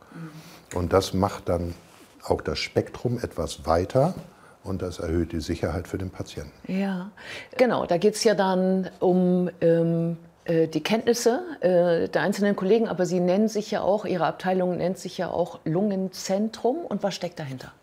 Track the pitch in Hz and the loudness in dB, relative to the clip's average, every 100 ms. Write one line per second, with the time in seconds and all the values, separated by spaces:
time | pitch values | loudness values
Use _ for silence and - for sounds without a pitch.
0 | - 170 160 156 - - - 90 87 95 | -20 -16 -16 -16 -20 -20 -10 -4 2 2
1 | - 95 98 - - 87 85 85 - - | 2 0 0 -2 -2 -2 -2 -8 -16 -20
2 | - - - 90 - 76 - - - - | -20 -18 -2 -2 -2 -6 -2 -2 -4 -6
3 | 123 120 98 - 80 - - 82 92 131 | -4 -4 -4 -6 -6 -6 0 2 2 2
4 | 156 - - - - - 95 95 92 87 | 2 0 -12 -20 -20 -18 -8 -6 -6 -6
5 | 85 85 82 85 78 85 92 85 - 87 | -2 0 0 -2 -4 -4 -2 -4 -6 -6
6 | 92 - - - 78 - - 190 196 185 | -8 -8 -12 -12 -14 -16 -6 -4 -2 -4
7 | 196 - - - - - 247 139 - 175 | -8 -14 -16 -16 -12 0 2 2 0 2
8 | 208 208 226 196 190 185 185 190 185 - | 2 4 2 4 2 2 2 2 -2 0
9 | 185 180 180 180 180 - 170 165 165 165 | 2 4 4 4 0 2 4 4 4 2
10 | 170 165 - _ - 165 160 160 - 226 | 0 -4 -10 _ -2 2 2 0 0 0
11 | 226 233 233 254 359 294 180 180 175 170 | 2 2 2 2 -4 -2 4 4 4 2
12 | 185 165 165 196 202 202 190 226 214 160 | 2 0 0 2 0 2 2 2 2 0
13 | 175 180 180 190 220 214 208 208 - 202 | 0 2 2 4 2 0 -4 -2 0 0
14 | - 180 156 - 185 190 180 170 170 190 | 0 0 0 0 -2 0 0 0 -2 -4
15 | 185 - 170 - 175 - 160 165 208 190 | -8 -6 -4 -2 -4 -4 -2 0 0 0
16 | 190 - - 190 220 - 233 311 339 202 | -4 -6 -4 -2 -2 0 -2 -2 -4 -4
17 | 202 - 170 - 143 131 - - | -4 -4 -8 -8 -10 -10 -12 -20